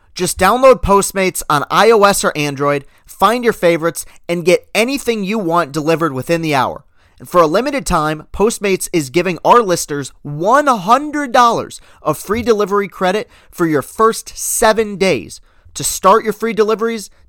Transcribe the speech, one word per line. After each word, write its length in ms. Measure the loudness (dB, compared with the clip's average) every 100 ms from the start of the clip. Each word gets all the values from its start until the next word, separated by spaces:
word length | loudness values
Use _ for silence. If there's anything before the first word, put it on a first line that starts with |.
| _
Just 260 | -6 -6 0
download 420 | 2 4 6 4
Postmates 640 | 4 2 2 -2 -2 -4 -2
on 160 | -2 0
I 220 | 2 4
O 120 | 6
S 200 | 4 2
or 120 | -2 -2
Android, 500 | -4 -2 -2 -2 -6 _ _
find 380 | 0 0 2
your 100 | 0
favorites, 520 | 2 2 2 -2 -6 -14 -18 -8
and 180 | -4 2
get 240 | 0 0
anything 500 | -2 -2 -2 -4 -4
you 140 | -2 -4
want 340 | 0 -2 -2
delivered 420 | -4 -2 0 0
within 280 | -4 -2 -2
the 140 | 0 0
hour. 280 | 0 -4 _ _ _ _
And 80 | -2
for 140 | 2
a 60 | 4
limited 380 | 2 -2 -4 -2
time, 420 | -2 -2 -4 -10
Postmates 580 | -2 -2 0 -2 -2 -2
is 160 | -4 -2
giving 300 | -2 -2 -2 2
our 160 | 4
listeners 500 | 4 -2 -4 -8 -8 -12
one 460 | -12 -4 2 2 2
hundred 640 | 0 2 0 0 -6 -2
dollars 500 | 2 2 0 -6 -14 -20 _
of 160 | -6 -6
free 240 | -4 -4
delivery 460 | 0 0 0 -2 -4
credit 420 | -4 -2 -2 -6 _ _
for 160 | -4 0
your 160 | 0
first 520 | -4 0 0 0 -10 -12
seven 640 | -8 0 0 2 -2 -2
days. 420 | 0 0 -4 -18 _ _ -20 -10
To 80 |
start 400 | -8 0 4 4
your 100 | 2
free 200 | -4 -4
deliveries, 580 | 0 0 0 -4 -6 -12 _